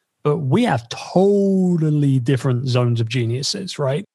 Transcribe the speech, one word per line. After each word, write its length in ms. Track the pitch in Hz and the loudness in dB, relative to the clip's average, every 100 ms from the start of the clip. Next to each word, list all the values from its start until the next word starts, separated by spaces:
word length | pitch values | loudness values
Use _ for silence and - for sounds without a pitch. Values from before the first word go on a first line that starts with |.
| _ _ | _ _
but 160 | 147 147 | -2 -2
we 260 | 139 170 | 0 2
have 240 | 240 139 - | 2 0 -4
totally 1300 | - - 175 196 202 196 190 185 175 156 151 143 135 | -14 -4 2 4 4 2 2 2 2 2 2 2 2
different 480 | 120 131 139 123 131 | 2 0 0 -2 0
zones 320 | 123 123 117 | 0 2 0
of 100 | 113 | -2
geniuses, 680 | 123 113 123 139 98 - - | -2 -4 -4 -6 -6 -8 -6
right? 260 | 139 147 202 | -4 -4 -8